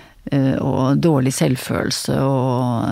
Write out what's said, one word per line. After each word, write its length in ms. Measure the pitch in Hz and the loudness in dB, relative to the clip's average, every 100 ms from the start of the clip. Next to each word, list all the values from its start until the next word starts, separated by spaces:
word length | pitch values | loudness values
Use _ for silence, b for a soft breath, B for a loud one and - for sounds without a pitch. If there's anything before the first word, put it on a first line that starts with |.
| B B - | B B -4
eh, 240 | 143 135 - | 0 0 0
og 400 | 135 98 131 143 | -2 0 2 2
dårlig 300 | 165 139 127 | 2 2 0
selvfølelse 840 | - 151 127 - - - - - 139 | 0 0 0 -2 -4 -2 -4 -2 0
og 680 | 135 135 131 123 123 117 117 | 0 0 0 0 0 -2 0